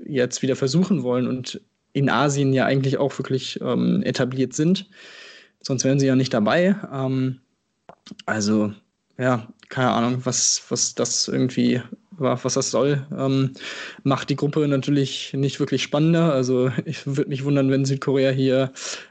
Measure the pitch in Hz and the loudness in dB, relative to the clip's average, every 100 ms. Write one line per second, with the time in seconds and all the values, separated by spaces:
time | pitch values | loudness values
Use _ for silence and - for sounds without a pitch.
0 | 247 135 123 - 135 123 135 156 185 165 | -6 -2 -2 0 -2 0 2 2 2 0
1 | 123 123 120 127 127 - _ _ _ 139 | 0 0 0 -4 -8 -12 _ _ _ 0
2 | 139 110 147 139 135 131 120 139 135 139 | 2 4 2 2 2 4 4 2 0 0
3 | 135 - 135 131 - - 131 120 120 117 | -2 -2 -4 -4 -4 -6 -2 0 2 0
4 | - 123 127 131 127 - 160 190 - - | 0 0 -2 0 -2 0 2 0 -2 -20
5 | - - - - - _ - 127 135 139 | -20 -20 -20 -20 -20 _ -6 -2 2 2
6 | 135 131 127 120 104 151 180 202 - 135 | 4 2 2 2 2 4 2 2 -4 -6
7 | 131 131 131 131 _ _ _ _ - - | -2 0 -2 -4 _ _ _ _ -20 -20
8 | - - - 110 104 107 107 104 _ _ | -20 -12 -4 -2 2 2 0 -4 _ _
9 | _ - 127 120 110 - - 135 123 110 | _ -4 -2 -2 -4 -20 -10 0 2 2
10 | 117 127 127 120 - - - 123 - - | 0 -2 -2 0 0 -2 -4 -4 -2 -2
11 | 123 - - 135 127 127 120 120 - - | -2 -2 -2 0 0 2 2 0 -4 -18
12 | _ 170 127 123 131 135 - 113 139 139 | _ -4 -2 -2 -2 -2 0 0 2 0
13 | 135 - 139 135 135 - - - - - | -4 -4 0 2 0 -4 -14 -12 -14 -4
14 | 139 131 - 139 147 156 143 135 135 143 | -2 -2 -2 -2 0 2 2 2 2 0
15 | 135 - - 135 139 - 143 131 - 147 | 0 -4 -8 -2 -2 -2 -2 -2 0 2
16 | 160 165 165 135 123 127 131 113 - 135 | 4 4 4 2 2 2 2 0 -6 -8
17 | 139 139 147 135 139 143 135 135 135 135 | -4 -2 -2 -2 0 2 4 2 0 0
18 | - 135 135 135 131 131 131 - - - | 0 2 2 2 2 2 0 -4 -12 -12
19 | - | -14